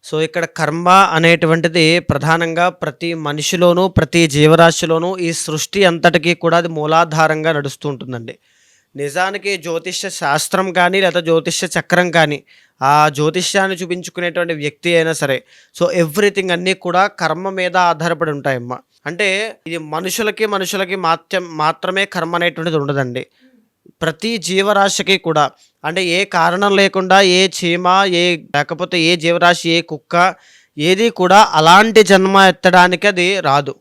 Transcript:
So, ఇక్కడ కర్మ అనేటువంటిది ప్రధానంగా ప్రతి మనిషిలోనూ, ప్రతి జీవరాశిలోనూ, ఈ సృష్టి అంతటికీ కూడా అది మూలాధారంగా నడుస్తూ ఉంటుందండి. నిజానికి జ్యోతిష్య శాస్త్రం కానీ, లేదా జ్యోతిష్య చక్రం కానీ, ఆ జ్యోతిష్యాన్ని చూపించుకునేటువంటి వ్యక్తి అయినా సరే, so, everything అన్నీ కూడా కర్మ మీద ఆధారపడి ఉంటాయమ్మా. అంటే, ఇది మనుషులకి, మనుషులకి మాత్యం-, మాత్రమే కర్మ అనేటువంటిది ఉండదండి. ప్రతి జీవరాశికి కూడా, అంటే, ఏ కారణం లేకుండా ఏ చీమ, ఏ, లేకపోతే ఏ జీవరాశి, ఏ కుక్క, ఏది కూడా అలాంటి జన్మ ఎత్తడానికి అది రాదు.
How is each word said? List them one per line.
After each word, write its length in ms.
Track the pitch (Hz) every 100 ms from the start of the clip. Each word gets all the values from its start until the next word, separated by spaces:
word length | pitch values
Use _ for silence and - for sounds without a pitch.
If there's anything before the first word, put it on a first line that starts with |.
| -
So, 80 | 156
ఇక్కడ 260 | 160 170 165
కర్మ 440 | - 156 160 175
అనేటువంటిది 1080 | 190 196 160 165 170 165 165 165 170 160 170
ప్రధానంగా 720 | 170 143 147 165 165 165 180
ప్రతి 440 | 180 156 135 170
మనిషిలోనూ, 720 | 170 151 147 143 180 175 175 190
ప్రతి 400 | - 160 170 165
జీవరాశిలోనూ, 920 | 143 151 165 165 165 170 160 175 190
ఈ 160 | 170
సృష్టి 520 | 165 - 151 - 202 190
అంతటికీ 480 | 170 170 170 156
కూడా 240 | 170 170 170
అది 100 | 170
మూలాధారంగా 840 | 160 151 160 170 156 160 156 156
నడుస్తూ 380 | 151 139 - 151
ఉంటుందండి. 500 | 131 127 123 113 - _ _ _ _ _ 139
నిజానికి 640 | 143 143 185 202 196 190
జ్యోతిష్య 520 | 156 165 165 175 196
శాస్త్రం 640 | - 151 147 - 190 190
కానీ, 280 | 175 175 196
లేదా 180 | 190 175
జ్యోతిష్య 480 | 165 165 165 - 180 175
చక్రం 320 | - 175 180
కానీ, 320 | 165 151 143 _ _ _ _
ఆ 280 | 131 147 151
జ్యోతిష్యాన్ని 680 | 143 151 160 175 202 190 185
చూపించుకునేటువంటి 760 | 175 180 165 - 175 170 170
వ్యక్తి 420 | 160 143 - 175 170
అయినా 180 | 160
సరే, 300 | 151 143 131 _ _ _ -
so, 80 | 175 180
everything 480 | 165 151 208 185 185
అన్నీ 220 | 175 185
కూడా 340 | 185 208 180 202
కర్మ 420 | - 165 160 190
మీద 280 | 190 180 185
ఆధారపడి 540 | 175 160 165 160 160
ఉంటాయమ్మా. 460 | 143 139 131 120 123 _ _ 143
అంటే, 540 | 170 208 190 220 - -
ఇది 100 | 165
మనుషులకి, 680 | 156 156 185 180 214 208 214
మనుషులకి 500 | 202 180 202 185 190
మాత్యం-, 640 | 170 165 _ 190 180 156
మాత్రమే 480 | 156 160 185 190 196
కర్మ 300 | 185 165 175
అనేటువంటిది 420 | 175 165 165 156
ఉండదండి. 500 | 143 139 127 123 - _ 262 _ _ _ _ _
ప్రతి 360 | 160 - 220 233
జీవరాశికి 800 | 165 190 196 202 196 - 180 190
కూడా, 340 | 170 151 139 _ _ _ 147
అంటే, 200 | 175 180
ఏ 200 | 175 196
కారణం 500 | 180 165 180 202 196
లేకుండా 460 | 196 190 185 190
ఏ 260 | 196 180 190
చీమ, 560 | - 175 175 180 185 196
ఏ, 300 | 175 175 170 - -
లేకపోతే 440 | 147 160 175 180
ఏ 160 | 160 175
జీవరాశి, 540 | 165 170 175 170 165
ఏ 120 | 165
కుక్క, 540 | 165 156 _ 170 185 - _ _ _ -
ఏది 320 | 151 185 233
కూడా 320 | 226 180 196
అలాంటి 640 | 208 156 156 185 220 220
జన్మ 340 | 190 190 190 196
ఎత్తడానికి 720 | 190 180 185 180 180 180 208
అది 320 | 185 175 196
రాదు. 360 | 156 139 139 131